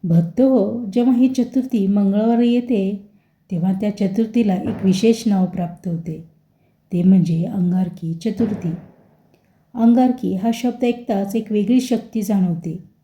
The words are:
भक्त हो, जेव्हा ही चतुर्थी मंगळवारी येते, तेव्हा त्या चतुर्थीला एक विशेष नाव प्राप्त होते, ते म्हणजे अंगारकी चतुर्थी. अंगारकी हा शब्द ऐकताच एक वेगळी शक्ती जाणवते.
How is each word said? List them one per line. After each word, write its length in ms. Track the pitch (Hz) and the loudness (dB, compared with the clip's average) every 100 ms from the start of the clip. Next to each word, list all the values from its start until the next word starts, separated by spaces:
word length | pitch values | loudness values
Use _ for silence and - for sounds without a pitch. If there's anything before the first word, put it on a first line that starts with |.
| 180 | 2
भक्त 360 | 165 165 - | 2 2 2
हो, 440 | 262 254 202 233 226 | 2 4 0 -4 -4
जेव्हा 300 | 240 240 240 | 0 2 4
ही 140 | 262 | 2
चतुर्थी 580 | 262 247 262 254 226 190 | 2 -2 -2 -2 -2 0
मंगळवारी 640 | 202 196 202 220 233 240 | 2 2 2 2 2 2
येते, 560 | 240 240 226 190 202 - _ _ _ _ | 2 0 -2 -2 -6 -12 _ _ _ _
तेव्हा 220 | 180 180 | -4 -2
त्या 240 | 190 208 202 | -2 -4 -2
चतुर्थीला 580 | 196 190 220 240 214 185 | -2 0 -2 0 0 0
एक 300 | - 196 190 | -4 -2 0
विशेष 380 | 185 220 226 226 | 2 4 2 2
नाव 180 | 196 180 | 0 0
प्राप्त 420 | 180 175 - 190 | -2 -8 -8 -8
होते, 420 | 165 165 160 - _ _ _ _ _ _ | -6 -8 -12 -14 _ _ _ _ _ _
ते 100 | 175 | 0
म्हणजे 420 | 180 190 165 160 175 | 6 6 4 0 -2
अंगारकी 680 | 202 175 185 180 - 165 | -2 0 0 -2 -4 -8
चतुर्थी. 560 | 165 226 196 226 - 170 165 - _ _ _ _ _ _ _ _ | -6 -6 -2 -2 -2 -6 -8 -12 _ _ _ _ _ _ _ _
अंगारकी 640 | - 226 240 254 247 190 185 | 2 4 6 4 0 -4 -2
हा 160 | 233 | -2
शब्द 320 | 226 247 240 240 | -2 -4 -2 -2
ऐकताच 500 | 240 - 202 196 220 | -2 -4 -4 -2 -4
एक 160 | 226 | -2
वेगळी 300 | 208 202 254 | -2 2 2
शक्ती 400 | 254 233 - 220 | 2 -4 -4 -8
जाणवते. 600 | 196 202 180 170 165 165 - _ | -2 0 0 -2 -6 -10 -14 _